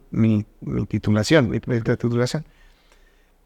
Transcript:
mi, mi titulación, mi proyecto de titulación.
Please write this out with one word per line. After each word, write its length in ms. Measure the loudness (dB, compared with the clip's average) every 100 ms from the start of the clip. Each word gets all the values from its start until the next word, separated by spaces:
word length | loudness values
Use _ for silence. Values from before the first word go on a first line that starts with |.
| -6
mi, 360 | 0 2 2 -2 _
mi 240 | -8 -6 -4
titulación, 640 | -4 0 0 4 4 4
mi 100 | -2
proyecto 300 | -4 -4 -2
de 60 | -2
titulación. 480 | -2 -2 -2 -4 -10 _ -20 _ _ _ _ _ _ _